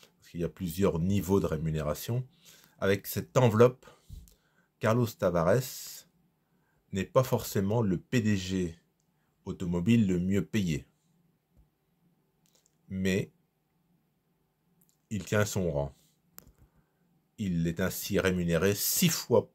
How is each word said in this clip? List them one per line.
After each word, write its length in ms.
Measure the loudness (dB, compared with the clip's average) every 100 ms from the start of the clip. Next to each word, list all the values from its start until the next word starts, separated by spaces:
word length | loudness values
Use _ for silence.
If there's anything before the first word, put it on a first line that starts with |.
| -20 _
parce 120 | -14
qu'il 100 | -6
y 40 |
a 60 | -6
plusieurs 480 | -6 -6 0 0 2
niveaux 420 | 0 0 2 2
de 60 | 2
rémunération. 840 | -2 -2 -4 -4 -6 -4 -6 -6 _ -20 -20 -20 -4
Avec 280 | 0 0 -2
cette 300 | -8 -2 2
enveloppe, 480 | 4 6 6 4 -16 -20 -20 -20 -20 _ _ _ _ _
Carlos 280 | 0 2 0
Tavares 1000 | 0 0 2 4 2 0 -10 -16 -18 -20 _ _ _ _ _ _ _ _
n'est 140 | -6 -2
pas 180 | 0
forcément 560 | 2 0 -2 -2 0 0
le 180 | 0 -2
P 220 | -2 -2
D 160 | 0 0
G 420 | -2 -2 -4 -6 _ _ _ _ _ _ -12
automobile 600 | -8 -4 -2 2 4 4
le 100 | 2
mieux 240 | 0 -2
payé. 440 | 0 -2 -2 -2 -6 _ _ _ _ _ _ _ _ _ _ _ _ _ _ _ _ _ _ _ -12
Mais 420 | -4 0 0 -2 _ _ _ _ _ _ _ _ _ _ _ _ _ _ _ _ _ -10
il 120 | -8
tient 220 | -2 0
son 260 | 0 0 -2
rang. 240 | -2 -4 -8 _ _ _ -20 -20 _ _ _ _ _ _ _ _ -8
Il 300 | -2 0 0
est 120 | -2
ainsi 380 | -4 -4 -4 0
rémunéré 560 | 0 0 0 2 2
six 360 | 0 -2 0 0
fois 420 | 0 2 2 2